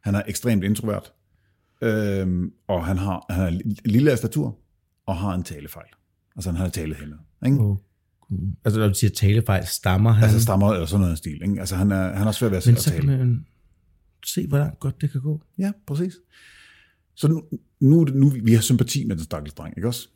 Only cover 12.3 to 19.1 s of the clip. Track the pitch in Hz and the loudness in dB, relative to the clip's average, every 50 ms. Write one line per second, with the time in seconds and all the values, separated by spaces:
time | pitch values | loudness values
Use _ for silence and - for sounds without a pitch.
12.3 | 104 - 123 113 98 90 90 120 120 117 - 156 156 160 139 139 139 131 131 123 | 0 0 -2 0 0 2 4 4 4 4 2 -2 -2 0 0 0 0 0 0 0
13.3 | 120 127 156 _ _ _ _ _ _ _ _ _ _ _ _ _ _ _ - - | -2 -2 -4 _ _ _ _ _ _ _ _ _ _ _ _ _ _ _ -14 -8
14.3 | - 185 175 160 139 143 147 156 151 _ - 139 127 - - 147 - 139 127 151 | -6 -6 -4 -2 -2 -2 -2 -2 -6 _ -8 -8 -6 -4 -6 -4 -4 -4 -4 -4
15.3 | 151 151 _ _ _ - 190 196 202 202 _ - 143 147 175 190 - - _ _ | -6 -6 _ _ _ -6 -4 -4 -6 -8 _ -8 -4 -4 -4 -4 -6 -12 _ _
16.3 | _ - - - - - - - _ _ _ _ _ _ _ _ _ - - 147 | _ -20 -20 -20 -20 -20 -20 -20 _ _ _ _ _ _ _ _ _ -2 0 0
17.3 | 160 160 156 - - - _ _ _ _ - 131 151 170 165 143 131 139 135 143 | 0 0 -4 -10 -14 -14 _ _ _ _ 4 6 6 6 6 4 4 4 4 4
18.3 | 139 127 107 113 113 113 110 - 123 117 - - - 139 - 113 | 4 2 4 4 4 4 6 4 2 2 2 0 -2 -4 -2 -4